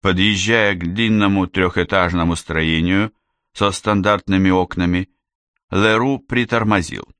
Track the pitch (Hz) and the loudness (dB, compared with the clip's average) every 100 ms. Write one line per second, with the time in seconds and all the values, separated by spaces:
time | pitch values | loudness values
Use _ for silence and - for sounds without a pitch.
0 | 98 92 101 101 98 117 104 92 85 98 | 0 2 2 0 0 2 2 0 -6 -2
1 | 113 110 101 98 90 95 90 95 85 98 | 0 2 2 0 0 0 0 0 0 0
2 | 90 87 85 82 - 80 80 80 85 95 | 0 0 -2 -2 -4 -2 0 0 0 0
3 | 107 _ _ _ _ - 101 95 110 101 | -2 _ _ _ _ -2 -2 -2 -2 0
4 | 95 104 - 95 92 92 90 - 87 90 | 2 0 0 2 4 2 0 -2 -2 -2
5 | 92 _ _ _ _ _ _ 95 110 110 | -4 _ _ _ _ _ _ 0 2 2
6 | 131 135 - 120 117 117 107 104 82 50 | 0 -4 -4 -4 -2 -2 0 0 -2 -10
7 | 50 | -16